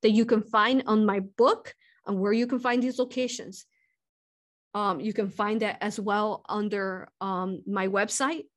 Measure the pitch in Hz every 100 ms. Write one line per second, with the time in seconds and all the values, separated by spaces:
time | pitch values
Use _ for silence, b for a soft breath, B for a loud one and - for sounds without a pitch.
0 | 240 214 233 220 214 220 214 262 254 220
1 | 214 196 196 - 247 453 - - b b
2 | - 196 196 220 240 254 247 240 254 254
3 | 254 262 247 - - 190 - _ _ _
4 | _ _ _ _ _ _ _ 208 202 175
5 | 214 208 202 - 208 220 214 - - -
6 | 202 208 214 202 - 208 208 202 190 185
7 | - _ 190 185 185 185 - 202 190 196
8 | 214 - 269 320 -